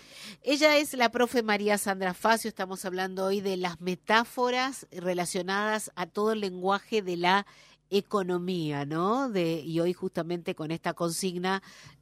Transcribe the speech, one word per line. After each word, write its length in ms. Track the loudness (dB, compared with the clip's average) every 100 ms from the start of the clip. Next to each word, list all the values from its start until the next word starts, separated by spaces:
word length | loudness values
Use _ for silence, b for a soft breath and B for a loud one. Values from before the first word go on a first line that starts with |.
| B B -18 -6
Ella 340 | 0 4 6 6
es 160 | 2
la 180 | 2 2
profe 320 | 2 2 2
María 360 | 2 2 2 2
Sandra 340 | 0 -2 -2
Facio. 360 | 2 4 4 0
Estamos 360 | -6 -6 -6
hablando 400 | -6 -4 -4 -2
hoy 160 | 0 0
de 160 | 0 -2
las 240 | -4 -4
metáforas 1040 | -6 -4 2 2 2 0 0 0 -2 -6 -14
relacionadas 1000 | -6 -2 -2 -2 -4 -2 -2 0 -2 -4
a 100 | -8
todo 280 | -6 -2 0
el 80 | 0
lenguaje 600 | -2 -2 0 0 0 -2
de 160 | -2 0
la 300 | 4 4 0 B B B _
economía, 960 | 0 2 0 0 0 0 -2 -2 -2
¿no? 460 | -2 0 2 0 0
De, 300 | 0 0 0
y 200 | -2 0
hoy 140 | 0
justamente 600 | 0 -4 -4 -4 -4 -4
con 160 | -6 -6
esta 220 | -4 -4
consigna 720 | -2 -2 -2 -4 -2 -2 -2 B B B B